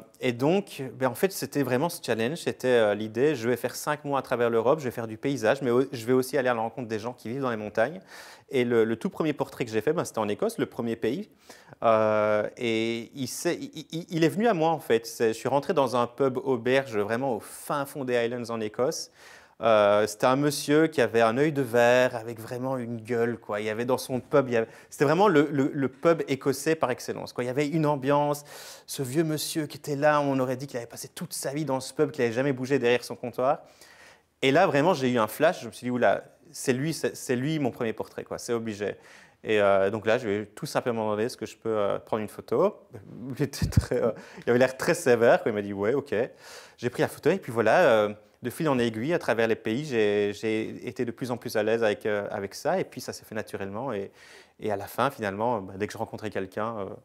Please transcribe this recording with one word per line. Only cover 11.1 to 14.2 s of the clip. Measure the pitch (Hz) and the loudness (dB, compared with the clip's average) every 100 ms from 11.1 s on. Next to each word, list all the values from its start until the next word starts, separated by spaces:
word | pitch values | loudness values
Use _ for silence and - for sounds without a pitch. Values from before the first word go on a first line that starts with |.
| 160 214 _ _ - - - | -4 -8 _ _ -20 -20 -2
Euh, | 113 110 110 107 107 107 107 - | 2 4 4 2 2 2 0 -4
et | 120 113 113 117 113 | -2 0 0 -4 -8
il | 147 123 | -8 -8
s'est, | - 175 123 | -4 -4 -4
il, | 110 156 - | -8 -14 -10
il, | 165 175 | -10 -6
il | 165 | 2